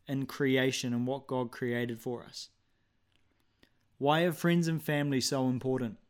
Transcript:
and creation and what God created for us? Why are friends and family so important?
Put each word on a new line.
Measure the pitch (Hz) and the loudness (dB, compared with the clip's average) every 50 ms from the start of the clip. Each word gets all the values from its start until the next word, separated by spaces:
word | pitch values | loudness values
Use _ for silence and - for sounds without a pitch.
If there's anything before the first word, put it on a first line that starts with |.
| _ - | _ -6
and | 139 135 135 127 | -4 -4 -4 -6
creation | - - 147 135 131 131 127 131 123 - - 123 120 | -4 0 2 4 4 4 4 2 0 0 -2 -2 0
and | 120 123 | 0 0
what | 127 135 135 131 | -2 -2 -4 -6
God | - 131 127 123 117 | -4 -2 -2 -2 -4
created | - - 131 120 120 120 120 120 117 110 | -4 -6 -4 -2 -2 -2 -2 -4 -6 -6
for | - 127 123 110 - | -6 -8 -8 -8 -10
us? | - - - - - _ _ _ _ _ _ _ _ _ _ _ _ _ _ _ _ _ _ _ _ _ _ - _ _ _ _ _ _ _ | -14 -16 -16 -16 -16 _ _ _ _ _ _ _ _ _ _ _ _ _ _ _ _ _ _ _ _ _ _ -20 _ _ _ _ _ _ _
Why | 131 139 151 160 170 | 2 2 4 4 4
are | 180 156 | 2 2
friends | - - 175 170 175 170 165 | 2 2 4 4 4 4 2
and | 165 151 - | 0 -2 -2
family | - 151 147 143 143 139 131 | 0 0 0 2 2 0 0
so | 120 - 143 135 131 127 | 0 0 0 2 2 0
important? | 127 123 - 131 131 127 123 113 95 - _ _ | 0 0 -2 -2 -2 -2 -2 -4 -6 -10 _ _